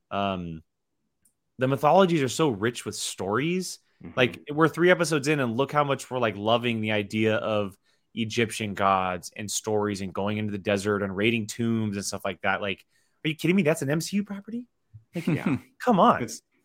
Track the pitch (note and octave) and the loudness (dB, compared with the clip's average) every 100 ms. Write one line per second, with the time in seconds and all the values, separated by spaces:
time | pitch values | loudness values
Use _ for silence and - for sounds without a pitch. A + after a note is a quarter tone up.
0 | _ G2 G2 F#2+ E2+ D#2+ - _ _ _ | _ -4 -2 -4 -6 -12 -16 _ _ _
1 | _ _ _ _ _ - C3 C3+ D3 F3 | _ _ _ _ _ -4 -2 2 4 6
2 | F#3+ E3+ C3 - D#3+ G2 A2+ B2 A2 - | 6 4 0 0 0 0 -2 -4 -10 -8
3 | - - F#2+ A2 D#3 F#3 F3+ - _ _ | -8 -6 -2 0 0 -2 -4 -12 _ _
4 | - - B2+ - - D3 D#3+ D#3+ F3 F3 | -8 2 2 0 -8 2 2 4 4 4
5 | E3 D#3+ C3 D3+ B2 A2+ C3+ D3 C#3+ C3 | 4 0 0 0 0 0 0 0 0 -2
6 | - B2+ A#2 G2 G#2 A#2 A#2+ A2+ A2 G#2+ | -4 -2 -2 0 2 2 2 -2 0 -2
7 | G#2 A2 A2 G#2+ G#2+ G#2+ G2 F2+ _ _ | 0 0 2 2 0 -2 -4 -8 _ _
8 | _ - A2 A#2 A2 - G#2+ F#2+ G2 F#2+ | _ -6 -4 0 -2 -2 -6 2 4 4
9 | F#2 F2+ - - G#2 - - G#2+ G#2 G2+ | 2 -4 -10 -12 -8 -6 -2 0 0 -2
10 | F#2+ E2+ G2+ G#2+ G#2+ G#2 G#2 G2+ G2+ G2+ | -6 -4 -2 -2 -4 -4 0 0 2 0
11 | G2 F#2+ A2+ A#2 A2+ - A#2 A2+ G#2+ G2+ | 0 2 2 2 -4 -4 -2 0 -2 -4
12 | G2 G2 G2 F2+ G2+ F#2+ G2+ F#2 _ _ | -6 -6 -8 -4 -2 -2 -2 -6 _ _
13 | _ _ D#3 D3+ D#3 F#3+ D3 D#3+ C#3 D#3+ | _ _ -6 -2 0 2 2 0 0 -2
14 | D#3+ G3+ G3+ G3 G#3 A#3 A#3+ _ _ - | -2 -4 -4 -10 -10 -12 -12 _ _ -20
15 | _ F3 E3 D#3 - C3 - _ B3 F#3+ | _ -6 -2 -2 0 -4 -6 _ 2 6
16 | A3+ - A#2+ - - _ | 6 4 -2 -10 -18 _